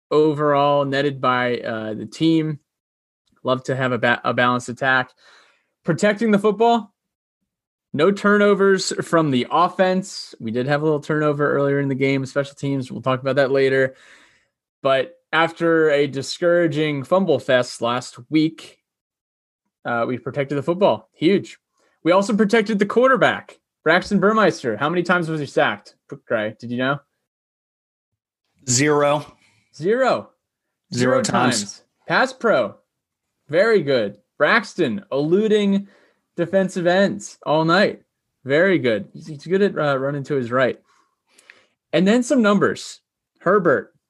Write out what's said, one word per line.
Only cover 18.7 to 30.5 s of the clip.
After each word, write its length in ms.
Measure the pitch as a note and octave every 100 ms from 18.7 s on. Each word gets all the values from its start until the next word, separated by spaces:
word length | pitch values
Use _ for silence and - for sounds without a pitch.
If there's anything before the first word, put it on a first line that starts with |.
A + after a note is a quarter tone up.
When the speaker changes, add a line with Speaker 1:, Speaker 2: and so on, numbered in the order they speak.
| - _ _ _ _ _ _ _ _ _ _ -
Speaker 1:
uh, 180 | A#2+ A#2
we 120 | B2
protected 400 | - C3+ C#3 C#3+
the 40 |
football. 460 | C#3 F3+ F#3+ G#2+ -
Huge. 440 | _ D#3 F#3+ - - _ _ _ _
We 80 | D#3
also 240 | F#3 G3+ G#3
protected 420 | G#3+ A#3 G#3+ G3+
the 60 |
quarterback, 760 | G3+ A3+ C4 B3 C#3+ G2 - - _ _
Braxton 360 | D3+ F3 - G3+
Burmeister. 560 | F#3+ A3 F#3+ - B2+ G#2
How 140 | D3
many 120 | F3+
times 280 | F3 F3+ D#3+
was 100 | D#3+
he 60 | C#3
sacked? 500 | - C3+ G2+ - _ _ C#3 -
Gray, 300 | A#2 G#2+ A2
did 100 | A#2
you 60 | A#2+
know? 240 | C3 C#3+ - _ _ _ _ _ _ _ _ _ _ _ _ _ _ _ C#3
Speaker 2:
Zero. 560 | B2 D3+ D3 C#3+ D3 C#3 - _ _ _
Speaker 1:
Zero. 560 | - E3 A#3+ B3+ B2+ G2 _ _